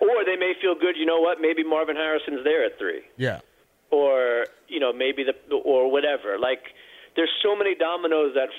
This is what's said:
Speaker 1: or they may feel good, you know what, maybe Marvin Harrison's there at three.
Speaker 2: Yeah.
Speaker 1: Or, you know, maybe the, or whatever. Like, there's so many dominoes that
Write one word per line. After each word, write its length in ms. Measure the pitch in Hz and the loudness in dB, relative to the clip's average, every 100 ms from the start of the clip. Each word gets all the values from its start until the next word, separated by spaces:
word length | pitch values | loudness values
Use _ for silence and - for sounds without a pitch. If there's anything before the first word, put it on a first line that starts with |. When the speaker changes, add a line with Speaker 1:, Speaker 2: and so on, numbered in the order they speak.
Speaker 1:
or 240 | 214 240 185 | 2 2 0
they 120 | 185 | 0
may 160 | 180 180 | -2 0
feel 140 | 190 | 0
good, 240 | 165 175 165 | 2 0 0
you 80 | 160 | 0
know 140 | 165 | 2
what, 200 | 165 165 | 2 2
maybe 240 | 160 160 | 0 0
Marvin 320 | 160 156 160 151 | 0 0 0 -2
Harrison's 480 | 156 156 151 139 | -2 -2 -4 -2
there 220 | 139 156 110 | 0 2 0
at 120 | - | -2
three. 240 | 98 78 - - | -6 -6 -10 -6
Speaker 2:
Yeah. 240 | 127 82 - _ _ _ - | -6 -6 -12 _ _ _ -2
Speaker 1:
Or, 540 | 147 139 131 123 120 120 - - | 2 4 2 2 0 -2 -8 -10
you 120 | 156 | -4
know, 120 | 131 | -2
maybe 320 | 123 131 135 | 0 -2 -2
the, 320 | 131 - - 143 | -2 -4 -4 -4
or 340 | 143 131 131 | 2 2 4
whatever. 480 | 143 147 135 104 98 | 2 0 -2 -4 -2
Like, 260 | 123 131 - - - - - - | -2 -4 -8 -20 -20 -20 -8 -2
there's 160 | 160 - | -2 0
so 120 | 208 208 | 0 0
many 200 | 202 185 | 0 0
dominoes 580 | 165 175 170 156 147 | -2 -2 0 0 2
that 160 | 131 131 | 0 -4